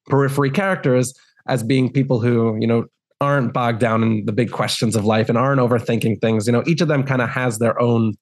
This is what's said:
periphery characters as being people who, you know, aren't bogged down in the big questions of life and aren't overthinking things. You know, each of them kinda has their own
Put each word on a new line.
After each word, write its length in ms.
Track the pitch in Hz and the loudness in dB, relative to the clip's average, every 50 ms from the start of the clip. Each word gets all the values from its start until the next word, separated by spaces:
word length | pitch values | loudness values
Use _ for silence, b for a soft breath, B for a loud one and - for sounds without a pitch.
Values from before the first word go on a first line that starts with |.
| B | B
periphery 420 | - 143 135 139 135 139 143 143 135 | -2 0 2 2 2 0 0 0 0
characters 640 | 139 208 196 196 185 139 - 143 127 127 139 139 - b b b b b b | 0 0 0 0 0 0 0 2 2 2 2 0 -4 b b b b b b
as 160 | - 131 120 113 | -4 -4 -2 0
being 300 | 110 135 131 127 120 - | 0 0 0 0 0 0
people 260 | 139 135 135 127 113 | 0 0 0 0 0
who, 380 | 113 120 120 117 113 113 107 107 | 2 2 2 2 2 0 0 -2
you 60 | 113 | 0
know, 200 | 113 117 117 - - _ _ _ _ _ - | 0 0 0 -2 -4 _ _ _ _ _ -4
aren't 320 | 143 143 143 139 120 117 - | -2 0 0 0 0 -2 -2
bogged 260 | 131 120 117 117 107 | -2 -2 -2 0 0
down 220 | 123 113 113 113 | 0 0 2 2
in 240 | 113 113 110 107 101 | 2 2 0 0 -2
the 60 | 110 | -4
big 200 | 104 120 117 98 | -2 -2 -2 -2
questions 440 | - - 107 107 - - 123 110 110 | -2 -4 -4 -4 -2 -2 -2 0 0
of 100 | 110 98 | 0 0
life 240 | 110 110 113 113 - | 2 2 2 2 0
and 80 | 117 | 0
aren't 240 | 117 127 139 139 135 | 0 2 2 2 2
overthinking 580 | 123 117 123 117 - - 117 110 - 113 104 - | 2 2 0 0 0 -2 -2 -2 0 -2 -2 0
things. 280 | - 113 110 107 101 | 0 0 0 0 0
You 60 | 120 120 | 0 0
know, 100 | 120 - | 0 2
each 160 | 151 170 147 | 0 0 0
of 60 | 175 | 2
them 180 | 151 151 139 135 | 0 0 0 0
kinda 220 | 139 131 127 120 | 0 0 -2 -2
has 320 | 113 - 127 127 123 107 107 | -2 -2 -4 -4 -4 -2 0
their 200 | 117 113 - - | 0 0 0 2
own 340 | 123 120 117 113 113 110 104 - | 0 2 2 2 0 -2 -2 -4